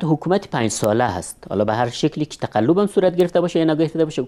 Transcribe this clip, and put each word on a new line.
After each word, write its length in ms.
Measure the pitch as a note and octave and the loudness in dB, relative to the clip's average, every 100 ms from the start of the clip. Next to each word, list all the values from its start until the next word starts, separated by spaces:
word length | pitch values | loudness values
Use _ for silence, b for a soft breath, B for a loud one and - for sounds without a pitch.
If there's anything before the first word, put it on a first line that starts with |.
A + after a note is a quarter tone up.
حکومت 440 | D#3 D3+ E3 G3 - | 0 0 0 -2 -2
پنج 220 | C#3+ A2 | -2 -2
ساله 340 | - A2 A2 | 0 0 2
هست. 400 | A#2+ F2+ - - - | 0 -2 -8 -14 -4
حالا 160 | F#2+ | -2
به 100 | G#2 | 0
هر 140 | A2 A#2+ | 0 -2
شکلی 360 | - D3+ D3+ | -2 -2 -2
که 140 | D3 - | -6 -6
تقلبم 480 | - A2 A2+ F3+ G3+ | -4 0 2 2 2
صورت 300 | - F#3 F3 | 2 2 2
گرفته 240 | F3 F3 | 0 0
باشه 180 | F3 E3+ | 0 2
یا 60 | |
نگرفته 400 | D#3+ D#3 D#3+ D#3+ | 2 2 0 0
باشه، 180 | D#3 D3+ | -2 -2